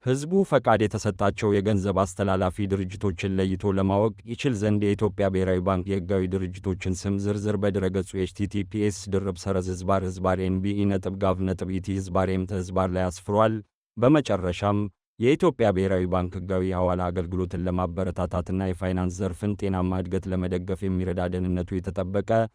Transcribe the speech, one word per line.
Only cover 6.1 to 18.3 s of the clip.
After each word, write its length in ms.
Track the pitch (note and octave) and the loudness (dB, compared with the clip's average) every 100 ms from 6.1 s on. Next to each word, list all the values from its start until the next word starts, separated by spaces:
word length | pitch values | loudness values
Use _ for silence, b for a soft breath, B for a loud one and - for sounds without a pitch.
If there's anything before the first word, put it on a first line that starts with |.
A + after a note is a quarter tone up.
| G2 F#2 | 0 0
ድርጅቶችን 680 | F#2+ F#2 F#2 G2 F#2 F#2+ F#2 | 0 -4 -4 -4 -4 -2 -2
ስም 200 | G2+ G2 | -2 -2
ዝርዝር 380 | G2+ G#2 G#2 G2+ | 0 -2 -2 0
በድረገጹ 520 | G2+ G2 F#2+ F#2+ F#2 G2 | 0 0 0 -2 -4 -4
ኤች 160 | F#2 | -4
ቲ 140 | - G2+ | -2 -4
ቲ 160 | G#2 | -2
ፒ 200 | F#2+ G#2+ | -4 0
ኤስ 160 | G#2 G2 - | 0 -2 -2
ድርብ 300 | F#2+ G2 F2+ | -2 -2 -4
ሰረዝ 300 | - F#2+ F#2 | -2 -2 -2
ህዝባር 340 | F2+ F#2 G2 | -4 0 0
ህዝባር 360 | F#2 F#2 F#2 F#2 | 0 -2 0 0
ኤን 160 | F#2 F#2+ | 0 0
ቢ 160 | G2 | 0
ኢ 120 | G2+ G2+ | 0 2
ነጥብ 320 | G2 F#2 F#2+ | 2 -2 -2
ጋቭ 220 | G2 F#2 | 0 2
ነጥብ 280 | F#2+ F#2 F2+ | 0 -2 -2
ኢ 100 | F#2+ | -4
ቲ 140 | G2 F#2+ | -2 -4
ህዝባር 340 | F#2+ F#2 F#2 | 0 0 2
ኤም 160 | F#2+ F#2 | 0 -2
ተ 80 | G2+ | -4
ህዝባር 340 | F2+ F#2 F#2 | -2 0 0
ላይ 160 | F2+ F#2 | 0 -2
አስፍሯል። 500 | - - G2+ A2 A2 G#2 _ _ - | -4 -2 2 2 2 -8 _ _ 2
በመጨረሻም 840 | B2 D3+ - G2+ F2+ F2 G2+ G2+ G#2 _ _ _ | 4 4 4 0 0 0 0 0 -2 _ _ _
የኢትዮጵያ 480 | A2+ D#3+ F3+ C3+ A2 | 2 4 2 4 2
ብሔራዊ 320 | F#2 F#2+ F#2+ F#2 | 4 2 2 2
ባንክ 260 | F2+ F2+ | 0 -2
ሕጋዊ 300 | F#2 F2+ F#2 F#2 | -6 -4 -2 0
የሐዋላ 360 | F2+ F2+ F2+ F2+ | 0 0 0 -2
አገልግሎትን 580 | F2+ E2+ F2+ F2+ F2 | -2 -4 -2 -4 -2
ለማበረታታትና 1000 | F2+ F2+ F2+ E2+ F#2 E2+ F2+ | -2 0 -2 -2 -4 -2 -2